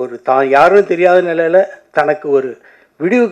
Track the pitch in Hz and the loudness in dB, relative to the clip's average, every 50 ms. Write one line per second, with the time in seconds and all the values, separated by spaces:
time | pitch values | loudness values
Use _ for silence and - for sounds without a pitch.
0 | 127 120 120 117 - 131 131 135 139 131 139 139 160 180 196 202 175 165 175 170 | -10 -10 -12 -8 -4 -2 0 0 0 2 2 4 4 4 4 2 2 0 0 0
1 | 180 180 180 180 175 170 165 165 165 165 180 190 196 - - - _ _ - 156 | 2 2 2 2 0 0 -2 -2 -2 0 2 0 0 -2 -6 -18 _ _ -4 -2
2 | 147 151 147 - - 147 139 135 131 127 110 - _ _ _ _ _ _ _ - | -2 -2 -2 -4 -4 -2 -2 -2 -2 -4 -10 -14 _ _ _ _ _ _ _ -8
3 | 156 185 240 247 233 196 | -4 -2 0 0 2 4